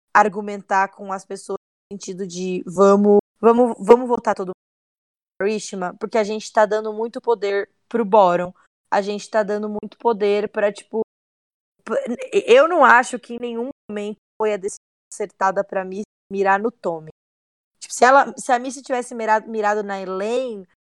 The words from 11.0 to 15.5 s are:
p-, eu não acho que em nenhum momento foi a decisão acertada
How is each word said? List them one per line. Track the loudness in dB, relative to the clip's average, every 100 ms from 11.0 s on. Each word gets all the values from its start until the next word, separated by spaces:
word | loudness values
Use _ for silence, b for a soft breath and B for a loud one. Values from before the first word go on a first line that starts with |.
| -6 _ _ _ _ _ _ _
p-, | -8 -6 -4 -8 -4 -2 4
eu | 6 6
não | 4
acho | 6 6 2 -6
que | -12
em | -12
nenhum | -10 -8 -10 -12 -12
momento | -10 -10 -12 _ -4
foi | -4
a | -2
decisão | -6 -10 _ _ _
acertada | -12 -10 -2 -2